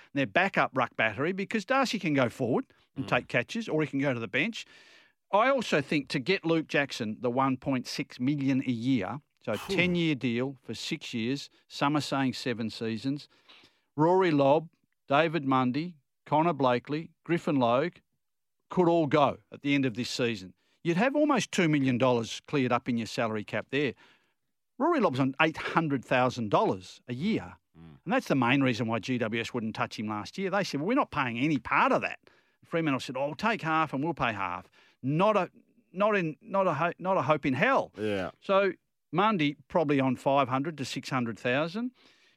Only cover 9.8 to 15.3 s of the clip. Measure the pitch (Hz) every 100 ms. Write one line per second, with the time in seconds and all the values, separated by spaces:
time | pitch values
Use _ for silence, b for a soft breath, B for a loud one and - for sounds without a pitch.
9.8 | 180 175 165 139 127 117 131 139 - 113
10.8 | - 165 - 120 113 139 - b b -
11.8 | 143 151 135 139 135 117 - 113 113 -
12.8 | 113 113 135 147 - b b b b b
13.8 | b - 160 185 190 147 139 151 165 _
14.8 | _ _ - 139 165